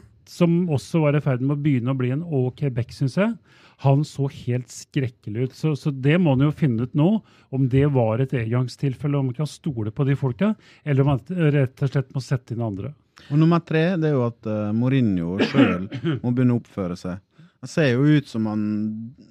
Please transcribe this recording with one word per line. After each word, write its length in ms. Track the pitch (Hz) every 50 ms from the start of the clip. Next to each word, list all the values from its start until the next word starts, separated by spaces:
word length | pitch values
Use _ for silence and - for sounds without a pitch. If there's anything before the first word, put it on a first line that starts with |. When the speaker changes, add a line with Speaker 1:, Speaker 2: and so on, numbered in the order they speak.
| - - _ _ _
Speaker 1:
som 420 | - - - 175 170 170 170 185
også 320 | 175 151 131 - - - 170
var 140 | 156 147 143
i 80 | 151 -
ferd 160 | 147 131 120
med 160 | 131 139 143
å 60 | 143 143
begynne 320 | 156 139 123 113 123 135
å 20 |
bli 140 | 131 123 123
en 100 | 127 147
OK 460 | 175 175 156 135 127 127 120 - 151 143
back, 220 | 123 120 117 -
synes 240 | - - 143 135 -
jeg, 180 | 175 196 226 233 175 _ _ _ _ - - _ _
han 200 | - 139 139 143 151
så 220 | - - - 135
helt 400 | 139 - - - - 120 123 127 - -
skrekkelig 680 | - - - - 151 131 117 - _ _ 110 104 113 131
ut. 80 | 127 -
Så, 220 | - - 156 151
så 140 | - - 160 139
det 220 | 135 127 143 151 180
må 120 | 185 156 135
han 60 | 127 139
jo 40 | 151
finne 300 | 151 - 165 143 117 110
ut 140 | 127 127 -
nå, 240 | 147 151 180 220 214 - _ _ _ _ _ -
om 140 | 131 135 123
det 140 | 120 135 143 151 139
var 240 | 131 117 110 110 117
et 120 | 135 131 -
engangstilfelle, 800 | 127 113 110 117 127 127 123 - - - 139 123 - - 147 143
om 120 | 143 135
man 80 | 131 123
kan 80 | - 156
stole 460 | 147 - - - 165 135 117 104 107 -
på 100 | - 143
de 120 | 131 139
folka, 380 | 131 143 135 120 - 190 214 214 - _ - - _ -
eller 200 | 151 143 131 135
om 60 | 143 143
man 380 | 127 - - 185 180 165 147 139
rett 300 | 147 135 123 - - 143
og 60 | 135
slett 180 | - 143 127 - -
må 40 | 139
sette 360 | 123 - 143 123 - - 120
inn 80 | 110 120
andre. 240 | 110 98 95 101 139 151 - _ _ _ - - -
Speaker 2:
Og 80 | 139
nummer 240 | 147 160 160 170 170 -
tre, 320 | - 156 156 160 170 196
det 140 | 170 156 156
er 60 | 147
jo 60 | 131 120
at, 240 | 120 117 - - 113
eh, 220 | 107 107 107 104 107
Mourinho 640 | 113 120 131 135 135 123 110 98 90 82 85 90 101 -
selv 480 | 226 - - - - 90 90 95 104 - 127 -
Speaker 1:
<clears throat> 200 | 165 151 117 -
Speaker 2:
må 80 | 123 123
begynne 240 | 123 127 123 120
å 20 | 117
oppføre 380 | - - _ - 95 87 87
seg. 240 | - - 90 87 101 - _ _ - - - _ _
Han 80 | - 127
ser 220 | - - 160 135 120
jo 240 | 123 143 147 151
ut 80 | 147 135
som 220 | - - 113 110 110
han 160 | 107 107 107 104 107 104 107 107 107 110 113 117 139 - - -